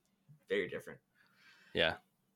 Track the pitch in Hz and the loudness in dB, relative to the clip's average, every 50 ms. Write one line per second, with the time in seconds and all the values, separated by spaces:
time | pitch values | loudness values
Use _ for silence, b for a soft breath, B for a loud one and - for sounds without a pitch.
0 | _ _ _ _ _ - - - _ - 95 104 90 85 - - - 82 71 - | _ _ _ _ _ -20 -20 -20 _ -2 0 0 0 -2 -6 -8 -10 -12 -14 -16
1 | _ _ b b b b b b b b b b b b b 87 82 80 82 - | _ _ b b b b b b b b b b b b b 2 2 2 2 -2
2 | - _ _ _ _ _ _ | -8 _ _ _ _ _ _